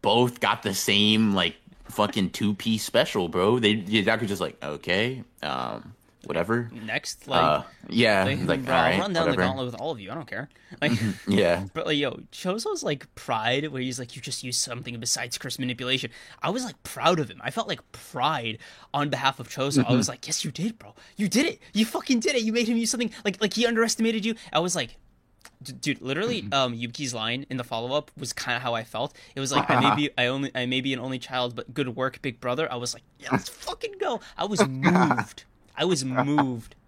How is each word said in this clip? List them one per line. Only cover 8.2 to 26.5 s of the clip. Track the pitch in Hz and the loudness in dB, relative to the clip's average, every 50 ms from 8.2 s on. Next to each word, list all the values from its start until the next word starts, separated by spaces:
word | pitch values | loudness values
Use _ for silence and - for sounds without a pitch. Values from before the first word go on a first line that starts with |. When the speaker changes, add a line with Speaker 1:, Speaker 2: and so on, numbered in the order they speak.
| 95 | 4
Speaker 2:
like, | 95 - - | 2 0 0
Speaker 1:
he's | - - | 0 0
like, | 85 - - | 0 0 0
Speaker 2:
bro, | - - | 2 2
Speaker 1:
"All | 85 | 4
Speaker 2:
I'll | 82 80 | 4 4
Speaker 1:
right, | 85 98 | 4 2
Speaker 2:
run | - - - | 0 0 0
down | - - | 0 2
the | - | 2
Speaker 1:
whatever." | 147 95 90 | 2 2 2
Speaker 2:
gauntlet | 90 - - 127 | 0 0 -2 -4
with | 123 120 | -6 -6
all | 92 117 156 156 | -6 -6 -6 -6
of | 113 | -8
you. | 98 92 | -8 -10
I | 120 | -10
don't | 165 143 | -10 -10
care. | - - 104 135 - _ _ _ _ - - | -10 -10 -10 -10 -12 _ _ _ _ -8 -2
Like, | - 147 120 104 110 110 92 | 0 0 2 2 0 -2 -2
Speaker 1:
<laughs> | - - - | -4 -2 2
Yeah. | 98 98 98 87 87 85 98 101 _ | 4 4 6 4 4 2 0 -6 _
Speaker 2:
but, | 160 - | -6 -2
like, | - 156 143 | 0 0 0
yo, | 143 131 - - - - - | 0 -2 -4 -8 -16 -16 -16
Choso's, | - - 185 185 220 226 427 415 320 294 | -8 -4 -4 -4 -2 -2 -4 -4 -4 -2
like, | - 151 135 - - _ | -4 -4 -4 -6 -18 _
pride, | - - - 123 110 110 117 123 139 151 156 | -16 -6 -4 -4 0 0 0 0 0 -2 -4
where | 143 131 127 | -6 -6 -6
he's | 131 123 123 | -6 -6 -8
like, | 127 117 - | -10 -12 -12
"You | 135 - | -14 -10
just | 147 127 - - | -8 -8 -8 -8
used | 127 120 - | -4 -2 -2
something | - - 120 120 117 - 117 117 | -2 -2 -4 -8 -8 -10 -10 -8
besides | 113 113 - - 120 123 - - | -4 -4 -2 -2 -4 -6 -8 -8
curse | - 135 113 - | -8 -8 -6 -6
manipulation." | 135 123 123 120 127 123 131 127 127 117 - - - - - - - | -4 -4 -4 -4 -2 0 0 0 -2 -4 -12 -14 -20 -20 -16 -4 -4
I | 151 | -2
was, | 190 254 254 | -2 -2 -4
like, | 226 151 _ _ | -6 -10 _ _
proud | - - 135 113 156 185 160 | -14 -8 2 4 4 4 4
of | 143 104 | 0 -4
him. | 95 - - | -8 -8 -8
I | 127 - | -6 -4
felt, | 226 226 226 | -4 -4 -4
like, | 175 - - _ - | -4 -8 -8 _ -20
pride | - - - - 131 127 147 156 139 117 113 107 - - - - - - _ - | -20 -20 -12 -4 0 0 2 0 0 -2 -6 -6 -8 -12 -20 -20 -20 -18 _ -2
on | 143 143 147 | -2 0 0
behalf | 139 127 139 135 135 - | -2 2 0 0 0 0
of | - - | -12 -12
Choso. | - - 131 139 - 139 | -4 -2 -2 2 4 2
I | 123 | 4
Speaker 1:
Mm-hmm. | 113 123 | 6 4
Speaker 2:
was | 123 107 - | 4 4 2
like, | 120 - - | -4 -8 -6
"Yes, | - 156 - - | -6 -4 -4 -4
you | 170 | -6
did, | - - 165 226 220 - | -4 -4 -4 -4 -6 -8
bro. | - 104 - - - - _ | -18 -20 -20 -20 -20 -20 _
You | - 208 185 | -2 -2 2
did | - 220 294 | 2 2 2
it. | 339 - - - - - | 2 -2 -6 -16 -6 0
You | 202 220 | 0 0
fucking | 226 - - - - 269 233 | 0 0 -6 0 2 2 2
did | 220 - - | 2 2 0
it. | 247 220 | 0 0
You | 220 220 | 0 0
made | 240 240 | 0 2
him | 226 240 | 2 2
use | 226 233 220 | 0 0 0
something." | - 226 247 214 - - - | 0 -2 -2 -4 -4 -4 -4
Like, | 208 185 - | -4 -2 0
like, | 220 202 - | -2 -2 0
he | 220 240 | 2 0
underestimated | 233 233 220 233 220 - - 226 226 226 220 190 | 2 4 2 2 2 2 2 2 2 2 0 -2
you. | 226 220 - - - - | -2 -4 -4 -8 -2 0
I | 151 | 0
was | 170 185 170 | 0 2 0
like, | 175 127 110 - - _ _ _ _ _ _ _ _ _ - _ _ - | -2 -4 -6 -8 -20 _ _ _ _ _ _ _ _ _ -20 _ _ -16
d-, | - 131 | -16 -14
dude, | - - 147 135 - - | -6 -2 -2 -2 -2 -2
literally, | 127 139 156 202 233 247 208 170 | -4 -4 -2 -2 -2 -2 -4 -4
Speaker 1:
Mm-hmm. | 104 | 0